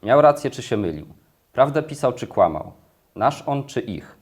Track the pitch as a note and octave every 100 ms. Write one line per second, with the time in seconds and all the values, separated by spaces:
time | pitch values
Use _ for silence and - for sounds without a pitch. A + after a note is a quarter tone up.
0 | G#2+ C#3 D3 D3 C#3 - - - F#2+ D2+
1 | - - _ _ _ - C#3 D3 D3+ C#3+
2 | B2+ B2 - - F2+ D#2 - - _ _
3 | _ - A2+ D3 - C#3+ C#3 - A2+ F2
4 | - _